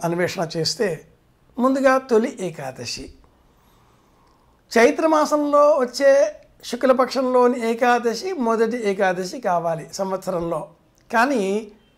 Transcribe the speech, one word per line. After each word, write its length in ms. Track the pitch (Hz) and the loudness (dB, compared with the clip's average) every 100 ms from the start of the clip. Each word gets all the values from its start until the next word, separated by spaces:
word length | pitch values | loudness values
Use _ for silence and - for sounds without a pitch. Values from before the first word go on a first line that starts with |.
అన్వేషణ 440 | 170 170 170 180 160 165 | -4 -2 -2 -2 -6 -4
చేస్తే, 520 | 156 - 156 - - _ _ _ _ - | -4 -2 -4 -4 -12 _ _ _ _ -2
ముందుగా 400 | 247 269 269 262 | 0 2 2 2
తొలి 380 | 262 220 220 - | 2 0 0 -4
ఏకాదశి. 760 | 180 156 131 127 117 - - - _ _ _ _ _ _ _ _ _ _ _ _ _ _ _ 226 | -10 -8 -14 -12 -12 -12 -14 -20 _ _ _ _ _ _ _ _ _ _ _ _ _ _ _ 4
చైత్రమాసంలో 1000 | 254 294 320 311 294 302 294 285 294 302 | 4 4 2 2 2 0 2 4 4 4
వచ్చే 600 | 247 - 277 277 302 - _ _ | 0 0 4 4 2 -2 _ _
శుక్లపక్షంలోని 1040 | - 240 262 240 254 262 254 254 247 247 226 | -12 -2 2 2 2 0 0 2 2 2 -2
ఏకాదశి 640 | 233 247 240 233 220 381 | 0 2 2 0 -4 -6
మొదటి 580 | 359 226 226 220 240 202 | -4 -2 0 0 -2 -4
ఏకాదశి 500 | 196 190 180 185 285 | 0 0 0 -6 -6
కావాలి 500 | 202 175 165 160 - | -2 -2 -2 -6 -8
సంవత్సరంలో. 760 | - 190 190 190 180 170 160 - _ _ _ - | -8 -6 -6 -6 -6 -4 -6 -10 _ _ _ -6
కానీ 600 | 233 254 262 190 208 220 - _ | 0 0 0 -2 -4 -6 -20 _